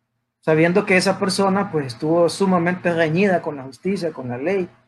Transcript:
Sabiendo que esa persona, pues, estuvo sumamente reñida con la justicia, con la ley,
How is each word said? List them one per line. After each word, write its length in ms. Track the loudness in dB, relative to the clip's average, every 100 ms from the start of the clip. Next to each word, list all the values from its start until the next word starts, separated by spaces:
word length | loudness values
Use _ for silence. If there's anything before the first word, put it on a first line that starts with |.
| _ _ _ _
Sabiendo 440 | 0 4 4 2
que 120 | 2 2
esa 240 | 2 0
persona, 500 | -2 0 0 0 0
pues, 160 | -4 -4
estuvo 420 | -6 0 2 2
sumamente 640 | 2 2 2 0 -2 -2
reñida 480 | 0 0 2 2 0
con 140 | -2
la 80 | -10
justicia, 500 | -14 -8 -6 -4 -6
con 160 | -8 -8
la 100 | -6
ley, 300 | -4 -4 -4 _